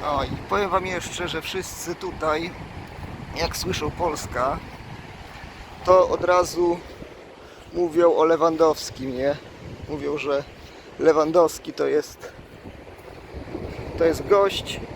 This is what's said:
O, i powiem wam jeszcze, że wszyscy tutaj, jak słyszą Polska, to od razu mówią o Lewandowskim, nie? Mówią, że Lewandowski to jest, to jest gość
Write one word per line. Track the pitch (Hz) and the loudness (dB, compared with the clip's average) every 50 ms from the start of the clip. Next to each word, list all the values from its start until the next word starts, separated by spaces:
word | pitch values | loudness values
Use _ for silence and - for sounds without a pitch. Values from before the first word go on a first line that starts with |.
| 160 | -2
O, | 151 147 139 135 | 0 0 0 0
i | 127 139 - - - | -2 -4 -8 -4 -2
powiem | 190 202 202 185 | 0 0 2 2
wam | 175 190 180 | 0 0 0
jeszcze, | 185 185 170 - - - - 175 | 0 -4 -4 -6 -6 -6 -6 -6
że | 165 147 160 | -4 -4 -6
wszyscy | 151 - - 190 175 - - - - 170 175 | -6 -4 -6 -6 -6 -6 -10 -10 -8 -8 -8
tutaj, | - - 180 160 - 156 160 151 156 170 180 - - - - - - - - - - - - - - - - - | -6 -6 -8 -6 -2 0 0 0 0 -2 -6 -8 -10 -14 -12 -12 -14 -14 -14 -12 -12 -12 -12 -12 -12 -12 -10 -4
jak | 139 165 165 - | -4 -2 -2 -2
słyszą | - - - - - 151 147 | -4 -4 -2 -2 -2 -2 -4
Polska, | - - 175 165 151 147 - - 104 123 123 135 151 165 - - - - - - - - - - - - - - - - - - - - - - - - - | -2 -2 -2 -2 -2 -2 -6 -6 -2 0 0 0 0 -2 -6 -12 -16 -16 -16 -16 -14 -16 -16 -16 -16 -16 -16 -16 -16 -16 -16 -16 -16 -16 -16 -16 -16 -6 4
to | 175 185 185 180 - | 8 8 8 8 6
od | - 170 175 | 2 0 2
razu | 175 180 180 175 170 - 165 175 170 170 175 - - - - - - - - - - - - - - - - - - - | 4 4 4 4 2 0 0 2 2 2 0 -4 -16 -16 -16 -18 -18 -18 -20 -20 -20 -20 -20 -20 -20 -20 -20 -20 -8 -2
mówią | 170 175 170 151 165 175 170 151 | -2 -2 2 4 6 6 6 6
o | 117 160 | 6 6
Lewandowskim, | 160 165 151 160 170 165 160 165 156 147 - - - - - 127 135 127 | 4 6 6 4 2 6 6 4 4 4 2 -4 -10 -10 -8 -8 -6 -4
nie? | 127 135 139 147 143 - - - - - - - - - - | 0 0 0 0 -2 -8 -16 -18 -16 -14 -14 -14 -14 -10 -8
Mówią, | 147 147 143 143 147 | -8 -6 -4 -4 -4
że | 147 143 147 139 139 143 - - - - - - - - - - - | -2 -2 0 0 0 -2 -4 -16 -20 -20 -20 -20 -20 -20 -18 -6 4
Lewandowski | 139 160 156 156 151 156 160 180 165 160 - - - 156 151 | 4 6 6 6 4 6 6 6 6 6 2 -4 -12 -12 -4
to | - 143 | -2 0
jest, | 139 139 151 - - - - - - - - - - - - - - - - - - - - - - - - - - - - - - - - - - - - - - - | 2 2 0 0 -2 -14 -16 -16 -16 -16 -16 -20 -20 -20 -18 -18 -18 -18 -18 -18 -20 -20 -18 -18 -18 -18 -18 -18 -14 -12 -12 -12 -10 -10 -10 -8 -8 -10 -10 -10 -10 0
to | - 170 | 2 2
jest | 165 151 - - | 2 2 0 2
gość | - 202 202 202 196 196 - - - - - - - - | 4 6 6 6 4 2 -4 -6 -6 -8 -8 -8 -12 -12